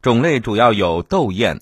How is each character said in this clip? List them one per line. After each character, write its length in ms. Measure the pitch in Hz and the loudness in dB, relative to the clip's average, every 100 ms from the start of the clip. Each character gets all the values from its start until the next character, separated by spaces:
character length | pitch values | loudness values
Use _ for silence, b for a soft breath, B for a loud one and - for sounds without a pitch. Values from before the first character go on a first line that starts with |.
种 200 | 127 117 | 2 2
类 180 | 160 143 | 2 -2
主 160 | 113 104 | -2 2
要 160 | 120 | 2
有 300 | 107 92 85 | 2 0 -2
斗 320 | 87 190 127 | -2 -2 -2
雁、 260 | 92 110 76 | -2 -2 -4